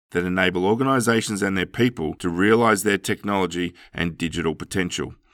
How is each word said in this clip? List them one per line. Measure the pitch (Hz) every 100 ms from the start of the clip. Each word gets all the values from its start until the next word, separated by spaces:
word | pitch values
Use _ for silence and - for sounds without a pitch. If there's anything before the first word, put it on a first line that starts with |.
| _
that | 87
enable | 90 92 92 90 92
organisations | 117 131 135 117 113 107 101
and | 98 95
their | 90
people | - 120 123 78
to | 80 90
realise | 85 101 113 117 104
their | 104 98
technology | - 101 104 98 90 87 87 87 -
and | - 85 78
digital | 82 82 82 78
potential. | - 98 87 - 65 - _